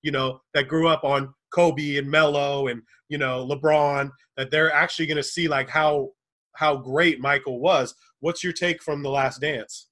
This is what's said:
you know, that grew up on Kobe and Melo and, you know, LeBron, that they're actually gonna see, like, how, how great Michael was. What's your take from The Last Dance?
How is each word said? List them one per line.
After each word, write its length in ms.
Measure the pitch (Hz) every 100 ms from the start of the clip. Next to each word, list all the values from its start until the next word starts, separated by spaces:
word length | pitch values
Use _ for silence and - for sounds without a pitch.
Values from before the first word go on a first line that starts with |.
you 80 | 151
know, 300 | 139 131 131 _
that 140 | 147 135
grew 200 | 160 165
up 140 | 156
on 280 | 143 139 139 _ _
Kobe 460 | - 175 156 147 143
and 140 | 139
Melo 560 | 151 151 143 143 143 135
and, 140 | 117 113 _ _
you 80 | 147
know, 280 | 135 127 131
LeBron, 640 | 139 151 151 147 139 139 - _ -
that 140 | 131
they're 220 | 151 160
actually 340 | 151 165 - 160
gonna 160 | 151
see, 260 | 139 - 165
like, 200 | 143 131
how, 420 | 156 151 147 135 _ _ _ _
how 220 | - 156 139
great 440 | 127 139 170 131
Michael 400 | 135 143 139 123
was. 340 | 160 165 123 - _ _
What's 240 | 151 170
your 80 | 180
take 300 | 165 175 165
from 200 | - 147
The 80 | 143
Last 300 | 139 135 123
Dance? 480 | 147 135 104 - _